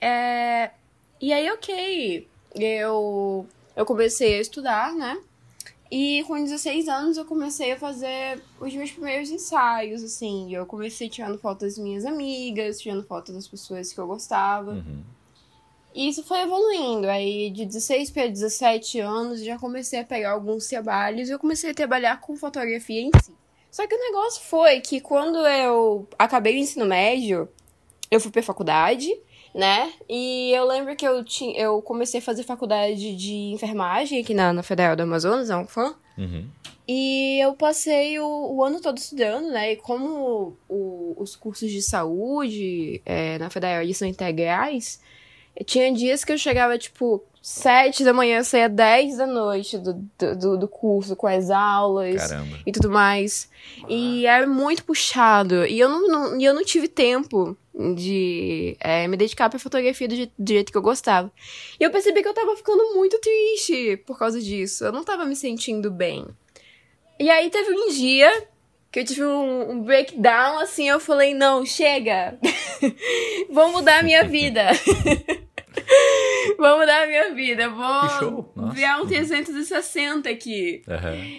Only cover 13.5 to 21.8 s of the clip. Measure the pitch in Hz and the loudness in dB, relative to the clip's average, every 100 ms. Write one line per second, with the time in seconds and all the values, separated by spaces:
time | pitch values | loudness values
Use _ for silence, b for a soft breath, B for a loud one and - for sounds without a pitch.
13.5 | 196 - 185 180 - 180 208 - 208 196 | -18 -14 -12 -12 -12 -10 -10 -4 -2 0
14.5 | 202 202 208 156 143 113 - _ b b | -2 -6 -12 -12 -14 -16 -20 _ b b
15.5 | b _ _ _ - 277 294 302 359 359 | b _ _ _ -8 -6 -6 -4 -4 -2
16.5 | 370 440 381 262 226 196 196 202 208 208 | 0 0 0 -2 -2 -2 -2 -2 -4 -6
17.5 | 196 208 220 - 269 285 302 247 202 214 | -6 -8 -6 -2 -2 -2 -4 -4 -2 -4
18.5 | 220 247 226 226 247 208 220 240 240 220 | 0 0 0 -2 -6 -6 -4 -6 -8 -10
19.5 | 240 247 247 247 247 240 240 202 208 208 | -10 -10 -10 -8 -8 -8 -6 -4 -4 -4
20.5 | 220 220 247 220 196 208 220 254 277 311 | -6 -6 -8 -4 -2 -2 -4 -6 -4 -2
21.5 | 311 330 294 | -2 -4 -4